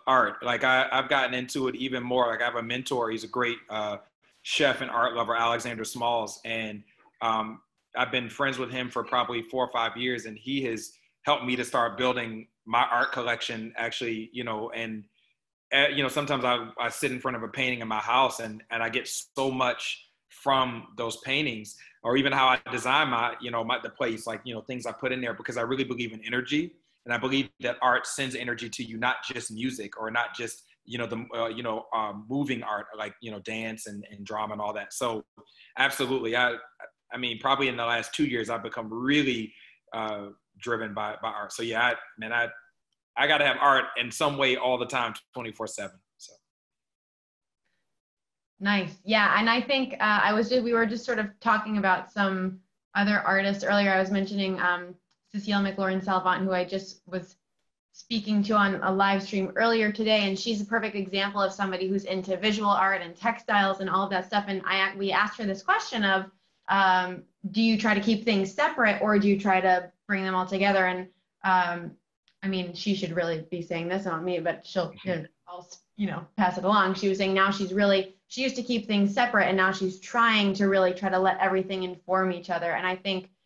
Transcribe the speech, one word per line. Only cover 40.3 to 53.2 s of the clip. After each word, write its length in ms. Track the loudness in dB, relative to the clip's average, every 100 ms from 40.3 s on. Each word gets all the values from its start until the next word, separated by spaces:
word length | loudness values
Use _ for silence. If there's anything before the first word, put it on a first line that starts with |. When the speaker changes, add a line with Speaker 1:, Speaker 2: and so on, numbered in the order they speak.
| -16 _ _
Speaker 1:
driven 340 | -4 -4 -4
by, 220 | -6 -6 -6
by 80 | -6
art. 240 | -6 -8
So 80 | -6
yeah, 200 | -2 2
I, 120 | 2 0 -8 -12
man, 160 | -4
I, 160 | 0 -2 -4 -20 _ _ _ _ 0
I 100 | 4
gotta 180 | 4 4
have 120 | 4
art 260 | 6 6 2 -2
in 140 | -4
some 260 | 0 0 2
way 180 | 2 2
all 200 | 2 0
the 80 | -2
time, 280 | -2 -4 -6 -14
twenty-four 340 | -12 -10 -8 -10
seven. 300 | -8 -12 -14 _ _
So. 160 | -20 -20 _ _ _ _ _ _ _ _ _ _ _ _ _ _ _ _ _ _ _ _ _ -4
Speaker 2:
Nice. 360 | 0 2 0 -6
Yeah. 360 | 0 4 4 4
And 100 | 4
I 120 | 2
think, 320 | 2 0 -2
uh, 260 | 0 2 4
I 100 | 4
was 160 | 2 2
just, 140 | 2
we 100 | 2
were 120 | 2 2
just 200 | -2 -4
sort 140 | -2
of 80 | -4 -2
talking 380 | 2 2 2 2
about 340 | 4 2 0
some 480 | 0 0 0 -2 -6 _ _ _ 0
other 240 | 2
artists 440 | 2